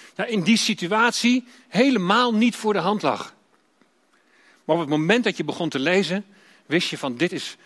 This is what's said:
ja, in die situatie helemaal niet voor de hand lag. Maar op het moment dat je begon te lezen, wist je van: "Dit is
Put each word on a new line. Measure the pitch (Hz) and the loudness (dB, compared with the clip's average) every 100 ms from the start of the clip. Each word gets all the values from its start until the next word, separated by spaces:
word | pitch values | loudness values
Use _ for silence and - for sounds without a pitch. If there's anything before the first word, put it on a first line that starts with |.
| - - | -18 -8
ja, | |
in | 233 220 | -4 -2
die | 160 226 | 2 2
situatie | - 202 175 214 240 - 240 254 - - _ | 2 -4 -2 2 2 2 0 0 -2 -18 _
helemaal | 180 277 233 180 220 247 | 2 4 2 2 2 2
niet | 214 240 - | 2 2 0
voor | 214 | -2
de | 202 | 0
hand | 175 208 | 0 0
lag. | 151 104 - _ _ _ _ _ _ _ _ _ _ _ _ _ | 0 -2 -6 _ _ _ _ _ _ _ _ _ _ _ _ _
Maar | - 160 | -2 0
op | |
het | 160 | 2
moment | 151 160 240 | 0 2 2
dat | 220 180 | 0 -4
je | |
begon | 151 - 165 | -6 -4 -4
te | 135 | -2
lezen, | 143 185 160 190 202 - _ _ - | 0 0 0 -4 -8 -20 _ _ -4
wist | 160 - | -2 -2
je | 151 | -6
van: | 139 120 | -8 -2
"Dit | 175 | -4
is | 165 - - | -4 -10 -14